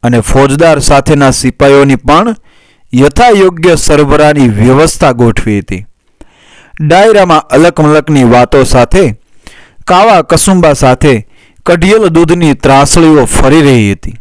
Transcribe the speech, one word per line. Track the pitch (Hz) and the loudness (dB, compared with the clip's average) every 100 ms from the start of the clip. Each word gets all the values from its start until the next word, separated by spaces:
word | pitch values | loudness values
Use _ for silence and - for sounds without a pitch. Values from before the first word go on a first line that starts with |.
અને | 120 120 | -2 -2
ફોજદાર | - 135 139 139 165 151 | 0 0 0 0 0 2
સાથેના | - 143 139 151 135 | 0 0 0 0 0
સિપાઈઓની | 123 131 - 139 139 139 131 | 0 -6 -2 2 2 2 -2
પણ | - 156 226 220 _ _ _ _ _ 123 | 0 -2 -2 -6 _ _ _ _ _ -2
યથાયોગ્ય | 143 - 247 208 185 170 175 165 | 0 0 0 2 0 0 -2 0
સરભરાની | - 147 147 147 151 147 127 | 0 0 0 2 0 2 0
વ્યવસ્થા | 104 117 131 160 - 151 | 0 0 2 0 0 -2
ગોઠવી | 120 117 110 - 104 | 0 -2 -2 -4 -6
હતી. | - 92 101 _ _ _ - _ _ - _ - | -6 -12 -14 _ _ _ -20 _ _ -20 _ -8
ડાયરામાં | 151 170 220 208 185 156 - | 0 2 2 2 2 -2 -2
અલકમલકની | 131 170 160 151 151 147 147 | 0 0 0 0 0 0 0
વાતો | 123 120 123 139 | 2 2 0 0
સાથે, | 127 131 120 190 165 107 _ - - - - - - | 0 0 0 0 -2 -4 _ -20 -20 -20 -20 -18 -4
કાવા | 180 220 190 | 0 2 0
કસુંબા | 147 165 - 185 165 | 0 -2 0 0 0
સાથે | 143 135 127 151 120 - _ _ _ - | 0 0 0 0 -2 -6 _ _ _ -4
કઢિયલ | 175 180 220 202 | -2 0 0 0
દૂધની | 165 165 175 165 | 0 0 0 -2
ત્રાસળીઓ | 135 139 135 143 170 160 151 117 | -2 0 0 0 0 2 2 0
ફરી | - 131 156 | 0 2 2
રહી | 143 123 104 | 2 0 0
હતી. | 98 - 104 | -4 -10 -16